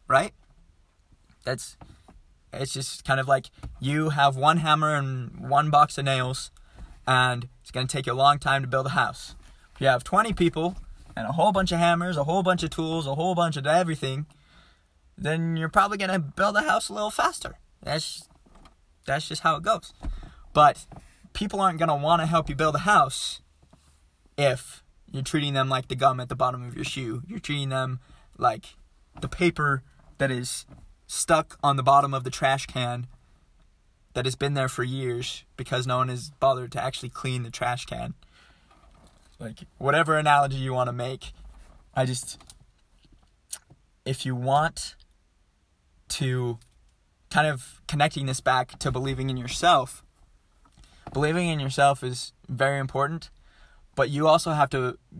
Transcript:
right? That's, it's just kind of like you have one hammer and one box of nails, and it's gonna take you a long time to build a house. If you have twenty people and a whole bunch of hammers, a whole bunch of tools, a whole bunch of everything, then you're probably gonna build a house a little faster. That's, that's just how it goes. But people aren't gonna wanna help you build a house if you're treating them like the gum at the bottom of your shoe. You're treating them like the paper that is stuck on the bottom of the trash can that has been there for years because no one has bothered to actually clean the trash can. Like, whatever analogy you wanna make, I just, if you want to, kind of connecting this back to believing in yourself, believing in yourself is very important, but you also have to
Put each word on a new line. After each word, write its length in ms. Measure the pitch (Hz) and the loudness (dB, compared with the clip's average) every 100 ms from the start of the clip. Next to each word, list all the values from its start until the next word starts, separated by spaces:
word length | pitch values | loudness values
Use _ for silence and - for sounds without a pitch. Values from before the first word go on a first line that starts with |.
| - | 2
right? 240 | 135 202 _ _ _ _ _ _ _ _ _ _ _ | 2 2 _ _ _ _ _ _ _ _ _ _ _
That's, 320 | 131 131 - - - - - - _ _ _ | -6 -6 -8 -16 -20 -20 -20 -20 _ _ _
it's 200 | - 135 | -8 -6
just 320 | 135 131 - | -6 -8 -6
kind 160 | - 135 | -2 0
of 80 | 131 | 2
like 180 | 135 - - - - | 0 0 -16 -16 -6
you 320 | 127 151 156 | -2 0 0
have 260 | 143 139 131 | 4 2 4
one 220 | 147 165 | 2 4
hammer 360 | 156 151 151 | 4 2 2
and 540 | 147 135 127 120 - 123 | 0 -4 -6 -8 -10 0
one 220 | 143 151 | 2 4
box 260 | 147 151 - | 6 4 2
of 60 | |
nails, 460 | 139 131 127 131 - - - - - - - | 0 0 -2 -4 -10 -16 -20 -20 -20 -8 2
and 420 | 127 127 123 120 - | 4 4 0 -8 -16
it's 80 | - | -10
gonna 160 | 127 127 | -6 -4
take 200 | 139 131 | -4 -2
you 60 | |
a 20 | |
long 240 | 127 139 143 | 4 4 4
time 240 | 139 135 | 2 0
to 60 | 127 | 0
build 180 | 135 135 | -2 0
a 40 | |
house. 460 | 139 104 - - - - - _ | 0 0 -4 -16 -18 -20 -20 _
If 60 | - | 0
you 40 | 135 | 2
have 160 | 127 | 2
twenty 300 | - 190 226 | 2 0 2
people 440 | - 170 165 175 185 - - - - | 2 0 2 -4 -4 -14 -20 -14 -8
and 100 | 110 | -4
a 60 | |
whole 200 | 160 202 | 2 2
bunch 200 | 190 185 | 2 0
of 60 | 170 | 2
hammers, 380 | 170 170 175 156 | 2 2 0 -2
a 80 | |
whole 180 | 143 190 | 0 2
bunch 200 | 180 175 | 2 0
of 80 | 165 | -2
tools, 360 | - 160 165 139 | -4 -2 -2 -2
a 80 | |
whole 200 | 143 180 | -2 0
bunch 220 | 175 170 147 | 2 0 0
of 100 | 139 | 2
everything, 600 | 170 175 147 135 135 151 _ _ - _ _ _ _ _ - | 2 2 -2 -6 -6 -10 _ _ -20 _ _ _ _ _ -8
then 380 | 143 160 165 165 | -4 -2 -2 -2
you're 100 | 160 | 0
probably 300 | 202 202 202 | 2 2 0
gonna 200 | 190 190 | -2 -2
build 380 | 143 - 202 208 | -2 0 0 2
a 60 | |
house 260 | 208 208 - | 2 0 -2
a 60 | |
little 160 | 208 214 | -6 -4
faster. 480 | - 311 - - - _ _ | 0 0 -2 -12 -14 _ _
That's, 440 | - 156 - - - _ _ - - _ _ _ | -8 -6 -6 -12 -16 _ _ -20 -20 _ _ _
that's 240 | - 139 - | -4 -4 -4
just 140 | 156 | -2
how 140 | 165 156 | -2 0
it 60 | |
goes. 300 | 185 202 - - - - - - - | 0 -2 -4 -12 -10 -10 -12 -20 0
But 340 | 151 147 - - - - _ - | 6 6 6 -8 -20 -20 _ -12
people 280 | - 208 196 | -6 -4 2
aren't 180 | 190 160 | 2 2
gonna 180 | 160 143 | 0 2
wanna 300 | 151 170 156 | 4 4 4
help 220 | 165 151 | 2 0
you 80 | 143 | 0
build 180 | 156 | 2
a 60 | 143 | 2
house 600 | 180 196 135 - - - _ _ _ - _ _ _ _ _ - | 4 4 4 0 -8 -10 _ _ _ -20 _ _ _ _ _ 0
if 440 | 139 123 - - _ _ - | 0 0 -8 -16 _ _ -12
you're 100 | 135 | -10
treating 320 | 131 156 147 | -4 -2 0
them 140 | 135 131 | 0 0
like 200 | 131 - | -2 -4
the 60 | |
gum 260 | 127 135 127 | 0 2 2
at 80 | 123 | -6
the 60 | |
bottom 320 | 120 127 127 123 | -2 -2 -2 -10
of 80 | |
your 100 | - | -10
shoe. 380 | 131 135 117 123 170 | -8 -6 -6 -8 -10
You're 120 | 208 | -12
treating 300 | - 147 135 | -6 -6 -4
them 320 | 131 131 127 - - _ - | -4 -4 -6 -12 -20 _ -2
like 380 | 123 104 - - _ _ _ - | -2 -2 -10 -20 _ _ _ -12
the 80 | - | -8
paper 540 | - 175 160 143 135 - _ - - | 0 0 2 0 -2 -6 _ -14 -4
that 120 | 135 | -2
is 340 | 123 127 - - - - _ - | -2 -6 -10 -12 -20 -20 _ -10
stuck 520 | - - 160 156 - | -4 2 2 0 -2
on 140 | 143 139 | 0 2
the 60 | |
bottom 320 | 131 139 139 | 6 6 6
of 100 | 135 | -2
the 60 | 127 | -6
trash 360 | - 135 135 - | -2 0 0 -4
can 400 | 131 123 123 123 - _ _ _ _ _ _ _ _ _ | -4 -4 -6 -10 -16 _ _ _ _ _ _ _ _ _
that 100 | 127 | -4
has 120 | 131 123 | -4 -2
been 180 | 139 | -2
there 140 | 143 131 | 0 -2
for 160 | - | -2
years 600 | 127 135 127 120 127 - - - | -4 -4 -4 -4 -6 -12 -16 -14
because 300 | 127 127 127 | -4 -4 0
no 120 | 127 | 0
one 100 | 127 | 0
has 220 | 123 151 - | -4 -10 0
bothered 320 | 135 127 123 | 2 2 -4
to 100 | - | -6
actually 280 | 135 - 127 | -6 -6 -12
clean 320 | - 135 127 | -8 -6 -4
the 80 | 117 | -6
trash 340 | - 120 127 | -4 -4 -4
can. 300 | - 117 123 - _ _ _ _ _ _ _ _ - _ _ - | -8 -8 -8 -12 _ _ _ _ _ _ _ _ -20 _ _ -16
Like, 220 | 110 - - - | -16 -14 -20 -6
whatever 400 | 135 151 156 156 | 0 2 4 2
analogy 400 | 151 143 139 135 | 4 4 4 -2
you 160 | 131 | -2
wanna 220 | 127 123 | -2 -2
make, 380 | 123 127 131 - - - - - - _ | -4 -8 -8 -14 -18 -20 -20 -20 -20 _
I 120 | 135 127 | -2 -2
just, 320 | 123 - - - - _ _ _ _ _ _ _ _ - - _ _ _ _ 131 | -2 -8 -14 -20 -20 _ _ _ _ _ _ _ _ -16 -16 _ _ _ _ -8
if 180 | 135 | -6
you 100 | 131 | -4
want 640 | 123 127 139 160 - - - _ _ _ _ _ _ _ _ _ _ - | -2 2 2 2 -4 -12 -14 _ _ _ _ _ _ _ _ _ _ -10
to, 500 | - 131 127 123 117 _ _ _ _ _ _ - | -4 -2 0 -2 -6 _ _ _ _ _ _ -4
kind 160 | 151 151 | 0 0
of 340 | 131 - - - | -2 -10 -16 -4
connecting 400 | 147 151 139 135 | 0 2 0 -4
this 140 | 131 | -2
back 360 | 131 131 127 - | 2 2 0 -4
to 100 | 139 | -4
believing 400 | 127 135 127 135 | -2 -4 -4 -4
in 60 | 127 | -4
yourself, 640 | 120 - 175 151 127 - _ _ _ _ _ _ _ _ - _ - | -6 2 4 4 2 -10 _ _ _ _ _ _ _ _ -20 _ -8
believing 360 | 131 151 170 170 | -2 0 2 0
in 120 | 156 | -2
yourself 420 | 135 139 143 139 | -2 4 4 4
is 300 | 127 123 - _ - | -4 -8 -12 _ -8
very 300 | 127 135 139 | 0 0 0
important, 520 | 131 135 139 165 - - _ _ - _ _ | -2 -2 -2 -4 -12 -20 _ _ -20 _ _
but 160 | - 135 | -2 0
you 160 | 143 156 | 4 6
also 240 | 160 165 | 6 4
have 180 | 151 139 | 2 2
to 280 | 135 127 - _ | 2 -2 -6 _